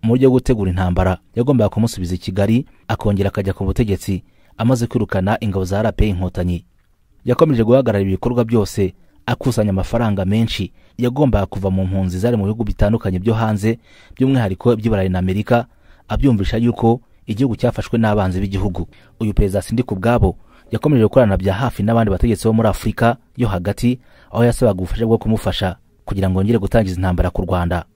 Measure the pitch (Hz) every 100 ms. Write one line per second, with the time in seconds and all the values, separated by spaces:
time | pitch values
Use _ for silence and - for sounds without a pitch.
0 | 113 123 131 127 - 120 95 90 92 87
1 | 92 92 _ - 120 131 104 - 113 -
2 | 90 90 - 95 98 117 - _ _ -
3 | 107 101 98 - 98 92 95 95 113 95
4 | - 185 - _ _ - 113 127 117 123
5 | 107 98 92 113 110 95 92 98 110 -
6 | 107 92 90 - 90 87 - _ _ _
7 | _ _ - 120 156 123 110 127 123 104
8 | 98 95 - 123 113 117 98 - 95 -
9 | - _ - 123 - 120 107 95 95 117
10 | 117 101 92 107 113 - 95 - _ -
11 | 123 131 147 107 95 - 95 95 92 95
12 | 92 90 110 117 98 110 107 - 104 110
13 | 104 92 98 110 110 104 107 117 _ -
14 | - - 131 135 110 92 123 117 113 107
15 | 95 92 92 95 107 120 120 _ _ -
16 | _ - 139 110 98 113 120 - 117 120
17 | _ _ - 104 135 107 120 - - 117
18 | 113 104 95 92 98 95 101 87 85 -
19 | _ _ 110 98 104 95 - 117 127 95
20 | 110 120 98 - - - - - 156 139
21 | 107 - 117 95 95 95 - - 101 117
22 | 110 95 120 104 113 110 113 - - -
23 | 117 120 _ - 120 95 90 101 120 127
24 | _ - - - 120 - 123 92 92 -
25 | 113 113 110 110 - - 98 85 _ _
26 | - 101 95 92 95 117 95 117 101 87
27 | 92 87 90 - 90 92 87 87 -